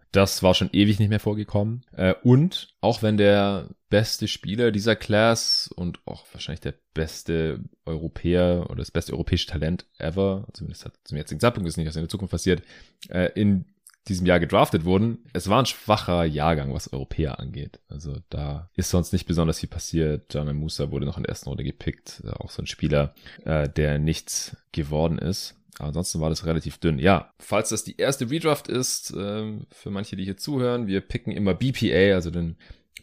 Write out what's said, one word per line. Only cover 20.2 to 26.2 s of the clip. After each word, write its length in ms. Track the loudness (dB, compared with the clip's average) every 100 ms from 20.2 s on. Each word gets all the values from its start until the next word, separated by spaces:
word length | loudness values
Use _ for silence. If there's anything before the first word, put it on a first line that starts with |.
| -4
Janan 220 | -6 -4 -4
Musa 340 | -6 -4 -4
wurde 160 | -4 -4
noch 120 | -4
in 40 |
der 80 | -8
ersten 180 | -8 -8
Runde 140 | -6
gepickt. 580 | -6 -6 -8 -8 -16 -14
Äh, 60 | -12
auch 200 | -10 -10
so 120 | -10
ein 40 | -10
Spieler, 480 | -4 0 2 0 -6 -20 -10
äh, 240 | -2 0 0
der 320 | 0 0 2
nichts 560 | 0 -2 -4 -8 -8 -14 _
geworden 460 | -6 -2 0 0 0
ist. 360 | -4 -4 -8 -16 _ -10
Aber 100 | -6
ansonsten 320 | -4 -4 -2